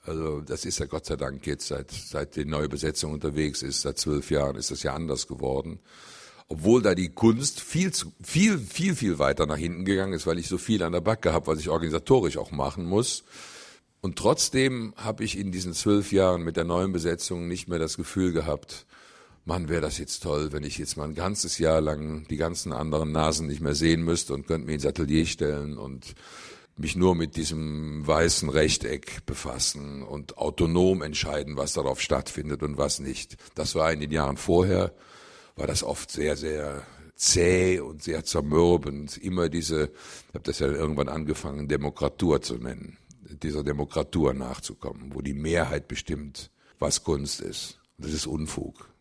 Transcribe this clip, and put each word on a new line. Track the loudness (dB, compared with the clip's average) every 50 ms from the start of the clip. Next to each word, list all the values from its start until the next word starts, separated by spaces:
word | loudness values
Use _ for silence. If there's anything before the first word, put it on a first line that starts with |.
| _
Also | -6 -6 -4 -2 -2 -4 -4
das | -4 -6 -6 -6 -4
ist | -4 -4 -4
ja | -4
Gott | -4 -4 -6 -4
sei | -4 -4
Dank | -4 -4 -6 -6 -6 -4
jetzt | -4 -4 -4 -4 -6
seit, | -6 -6 -6 -8 -12
seit | -12 -12 -6 -4 -4 -6 -4 -4
die | -6 -4
neue | -2 0 0 0 0
Besetzung | -2 -2 -2 -2 -2 -2 -4 -4 -4
unterwegs | -2 -4 -2 0 0 0 0 -2 -4 -6
ist, | -4 -4 -4 -4
seit | -4 -4 -4
zwölf | -2 0 0 -2 0 0
Jahren | 2 2 2 0 -2
ist | -4 -6 -6 -6
das | -4 -4
ja | -4 -4
anders | -4 -4 -4 -4 -4 -4 -8
geworden. | -8 -6 -4 -2 -2 -2 -4 -6 -12 -14 _ _ -20 -20 -20 -20 -20 -20 -20 -20 -20 -20 -14 _
Obwohl | -8 2 6 8 8 8 8
da | 6 4
die | 4 2 -2
Kunst | 0 6 6 6 6 6 2 -2 -4 -4
viel | -12 -2 0 0 0 2 0
zu, | -2 -6 -6 -12 _
viel, | -12 -2 2 4 6 6 4 2
viel, | -2 -6 -4 -2 0 0 0
viel | 2 2 0 2 4
weiter | 4 2 4 2 2
nach | 0 0
hinten | -2 -2 -4 -4 -2 0
gegangen | 2 2 2 2 0 -2
ist, | -2 0
weil | 0 0 0
ich | -2 -4
so | -4 -4
viel | 0 2 2 2 2
an | 2 0
der | 2
Backe | 2 2 0 2 2 2 2
habe, | 4 2
was | 2 -2 0
ich | 0 0
organisatorisch | 0 0 0 0 -2 -2 4 6 6 6 6 2 0
auch | -2 -6 -6
machen | -4 -2 -2 -2 -2 -4 -4
muss. | 0 2 2 2 2 -2 -6 _ _ -20 -18 -18 -18 -18 -18 -20 -20 -20 -20 _ _ _ _
Und | -6 -6 -6
trotzdem | 2 2 2 4 4 2 0 2 2 2 2 0 -2 -6 -8 -10
habe | -8 -6 -6 -4 -2 -4
ich | -4 -4 -4
in | -4 -4 -4
diesen | -4 -4 -4 -6
zwölf | 0 4 4 4 4 4 4 4
Jahren | 6 6 6 4 4 0
mit | -2 -2
der | -2 0
neuen | 2 2 2 2 2 0
Besetzung | 0 0 0 0 0 -2 -6 -4 -4 -4
nicht | -4 -6 -6 -4 -4
mehr | -2 -2
das | -2 -2 -2
Gefühl | -6 -6 -4 0 2 2 2 2
gehabt, | 0 0 0 -2 -4 -6 -12 -16 -18 -18 _ -20 -20 -20 -20 -20 -20 -20 -20 -20 _ _
Mann, | -4 -2 -2 0 0
wäre | 0 0
das | 0 -2 -4 -6
jetzt | -6 -8 -8 -6 -2
toll, | -2 0 0 0 -2 -4
wenn | -6 -6
ich | -6 -6 -6
jetzt | -6 -6 -6
mal | -6 -6
ein | -6 -4
ganzes | -2 -2 -2 -2 -2 -4 -4 -2 2
Jahr | 4 4 4 4
lang | 4 2 -2 -2 -4 -6 -6 -8 -6 -6
die | -2
ganzen | -2 -2 -2 -2 -4 -6 -6 -4
anderen | -4 -2 0 0 0 0 0 0
Nasen | 2 2 2 2 0 -2
nicht | -4 -4 -2 0
mehr | 0 0
sehen | 4 4 4 4 4 4
müsste | 2 2 0 0 -4 -4
und | -6 -2
könnte | -2 -2 -2 -2
mir | -4 -4
ins | 0 0
Atelier | -2 0 0 0 2 4 4 4
stellen | 2 0 -2 0 0 0 -2 -4 -6 -8 -10
und | -10 -10 -12 -12 -14 -16 -18 -18 -20 -20 -18 -18 -18 -18 -20 -20 -20 _ _ -8
mich | -6 -4 0
nur | 4 6 6 6
mit | 6 2 -2 -2
diesem | -4 -4 -2 -2 -4 -4 -4 -4 -4 -6 -6 -6 -4 2
weißen | 4 6 6 6 6 4 2 0 2
Rechteck | 4 4 4 4 4 0 -2 -4 -6 -6 -6 -12 -14 -12 -8
befassen | -8 -8 -8 -6 -8 -4 -2 -2 -2 -2 -4 -10 -10 -10 -10 -10
und | -8 -10 -10 -10 -10 -6 -2
autonom | -2 -2 2 2 2 4 6 6 6 6 6 2 0
entscheiden, | -4 -4 -4 -2 -2 -2 -4 -4 -4 -4
was | -4 -2 -2 -2
darauf | -2 0 -2 -2 -2
stattfindet | 0 0 0 0 0 -4 -8 -8 -4 -4 -4 -2 -2
und | -4 0 0
was | 0 0 0 -4
nicht. | -6 -8 -8 -8 -10 -12 -16 -20 -20 -16 _
Das | -6 -6 -2 0
war | 2 2 2 2
in | 0
den | -2 -2
Jahren | 0 0 2 0 0
vorher, | -2 2 4 6 6 6 6 4 4 2 0 -2 -10 -20 -20 -20 -20 -20 -20 -20 -20 -20 -20 _
war | -6 -4
das | -2 -2 -2 -2
oft | -2 -6 -6 -8 -10
sehr, | -6 -2 0 0 0
sehr | -2 -2 -4 -4 -4 -4 -6 -6 -8 -12 -14 -20 -20 -20 -20 _
zäh | 0 2 4 6 6 6 6 6 6 6 4 4 2
und | 0 -6 -10 -10 -6
sehr | -4 -4 -4 -4
zermürbend. | 0 0 0 0 4 6 6 8 8 6 6 4 0 -6 -6 -10 -12 -12 -8
Immer | -6 -4 0 0 0 0
diese, | 0 -2 -2 0 2 2 0 0 -2 -14 -20 -18 -18 -18 -20 _
ich | -14
hab | -8 -4
das | -4 -2 0
ja | 0 0
irgendwann | 0 0 0 -2 0 0 -2 -2
angefangen, | -2 -4 -2 -4 -4 -4 -4 -8 -6 -6 -2 -2
Demokratur | 0 0 0 -4 -4 0 -2 -2 0 2 4 4 4 4
zu | 2 -2 -6
nennen, | -6 -6 -8 -8 -10 -12 -16 -18 -20 _ _ -20 -20 -20 -20 -14 -6 -6
dieser | -4 -2 -2 -2
Demokratur | -2 -2 -2 -2 -2 -2 -4 -2 0 0 2 2 4 2
nachzukommen, | 0 -6 -8 -8 -10 -10 -12 -12 _ -10 -10 -10 -10 -12 -12 -10
wo | -8
die | -6 -4 -4
Mehrheit | -4 -2 2 2 2 2 2 0 -4 -4
bestimmt, | -4 -10 -10 -6 -6 -6 -6 -6 -10 -12 -14 -16 -16 _ _ _ _ _ _
was | 0 0 0 0 0
Kunst | 0 0 0 0 -4 -6 -6
ist. | -8 -8 -8 -8 -10 -12 -14 _ _ _ _ -12
Und | -8
das | -4 -4
ist | -4 -4
Unfug. | -4 -4 -4 -4 -4 -6 -8 -8 -8 -12 -16 -20 -20 _ _